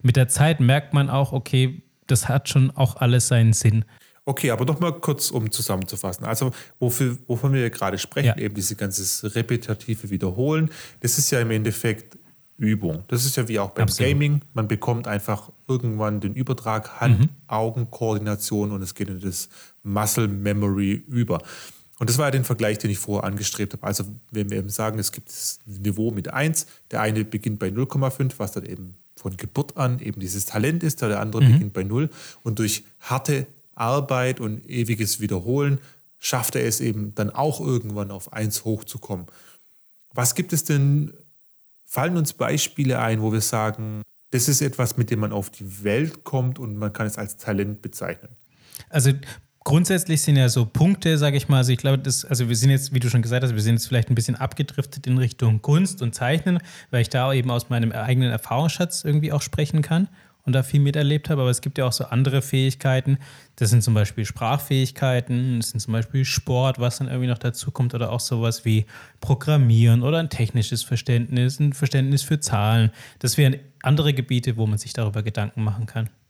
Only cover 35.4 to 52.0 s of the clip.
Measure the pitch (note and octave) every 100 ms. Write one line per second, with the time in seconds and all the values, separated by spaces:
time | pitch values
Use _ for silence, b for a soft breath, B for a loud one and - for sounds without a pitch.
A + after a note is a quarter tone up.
35.4 | F#2+ C3+ C#3+ C#3 B B _ _ - B2+
36.4 | - C3+ A#2 A2 A#2+ G#2+ G#2 G2+ G#2 -
37.4 | D3+ - C#3+ A#2+ A2 G#2 G2+ G2 - A2
38.4 | G#2+ - A2 G2+ - A2+ - F#2 F2 B
39.4 | B B B B B _ _ - A#2+ -
40.4 | - E3 - D3 C#3 C#3+ D3+ - _ _
41.4 | _ _ _ _ _ - D#3 F3 D3 -
42.4 | A#2+ D3 - - C3+ B2 A2+ A2 A2 G#2+
43.4 | - A2+ A2 G#2+ G#2+ G#2+ - _ _ B2+
44.4 | B2 C#3+ C#3+ - A#2+ - A#2 A2 G#2 G#2
45.4 | G2 - G2 G2 G#2 A2+ D#3 - - C3+
46.4 | B2 C3 A#2+ G#2 G#2+ G2+ G#2+ G2+ G2+ -
47.4 | - G2+ G2+ G2+ - - F#2 - - -
48.4 | _ B B B B D3+ C3 C#3 - B
49.4 | _ _ - D3+ F3 F#3 F3 D#3 - C#3+
50.4 | B2 A#2+ A2 - E3+ G3 E3 D#3 D3 C#3
51.4 | - C#3 B2 B2 C#3 C3+